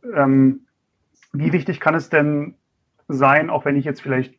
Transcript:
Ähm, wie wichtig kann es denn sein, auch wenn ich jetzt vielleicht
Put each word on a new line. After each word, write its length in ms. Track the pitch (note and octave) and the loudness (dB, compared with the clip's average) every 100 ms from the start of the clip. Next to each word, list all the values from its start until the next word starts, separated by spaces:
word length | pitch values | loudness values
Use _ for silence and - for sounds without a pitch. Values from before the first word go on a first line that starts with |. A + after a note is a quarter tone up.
| B3+ F#3 | -6 0
Ähm, 500 | C3+ C3+ C3+ C3+ _ _ _ _ _ _ _ | 2 4 4 2 _ _ _ _ _ _ _
wie 200 | C#3+ D#3 | -4 -2
wichtig 280 | E3 C#3 F3+ | -2 -4 -2
kann 160 | - D#3+ | 0 -2
es 140 | - | 0
denn 460 | D#3+ D3 D3 D3 - _ _ _ _ _ | 0 0 -2 -6 -14 _ _ _ _ _
sein, 420 | C3+ C3+ D3 D#3 | 0 2 2 0
auch 140 | D3 | -4
wenn 120 | C#3+ C#3+ | -2 -2
ich 80 | |
jetzt 180 | C#3+ C3+ | -2 -8
vielleicht 320 | C3+ B2+ C3 | -4 -4 -4